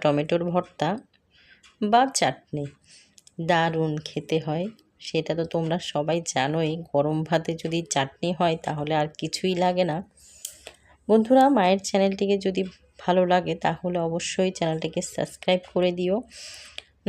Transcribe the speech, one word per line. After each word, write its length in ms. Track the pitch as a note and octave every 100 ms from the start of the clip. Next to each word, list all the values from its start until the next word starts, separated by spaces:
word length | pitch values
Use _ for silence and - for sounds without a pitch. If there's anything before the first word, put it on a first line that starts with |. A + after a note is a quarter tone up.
টমেটোর 400 | D#3 D3 D3+ E3+ F3
ভর্তা 380 | F3 F3 - D3+ A3 - _ _ _ _ _ _ -
বা 200 | G#3 A#3 C4+ -
চাটনি। 460 | C#3+ - - D3 C#3+ - _ - _ _ _ - E3
দারুণ 420 | E3+ E3 D#3+ D#3+ D3+ -
খেতে 300 | D#3 D#3+ D#3+ D3+
হয়, 200 | D3+ G3+ - _ _ -
সেটা 240 | D#3+ D#3+ E3
তো 40 | E3
তোমরা 240 | E3 D#3+ E3+ -
সবাই 240 | D3 D#3 E3+ E3
জানোই। 380 | C3 C3+ D#3+ D#3+ E3 E3
গরম 260 | C#3+ D3 D#3 D#3
ভাতে 240 | E3 E3 E3
যদি 160 | E3 E3 E3
চাটনি 360 | D3 C3+ - E3+ F3+
হয়, 160 | E3+ E3 -
তাহলে 280 | D3+ D3 D#3
আর 60 | D3+ -
কিছুই 340 | D#3+ - F#3 F3+
লাগে 220 | F3+ F3+ F3
না। 60 | D#3 F#3+ _ - - - - - - _ _ -
বন্ধুরা, 360 | A3 A3 C4 C4+ B3+
মায়ের 220 | F#3 G3 F#3+
চ্যানেলটিকে 500 | G3 G3 G3 G3 G3+ F#3+
যদি 160 | F#3 F#3+ - _ _
ভালো 200 | - F3+ F3+
লাগে, 200 | F3+ E3 E3 E3
তাহলে 320 | E3 F3+ F3+ E3
অবশ্যই 440 | E3+ - - F#3 F#3
চ্যানেলটিকে 440 | E3 D#3+ D#3+ F3 F3+
সাবস্ক্রাইব 480 | - - - - F#3 -
করে 180 | - F3+ F3
দিও। 160 | F3+ G3+ - - - - - - _ _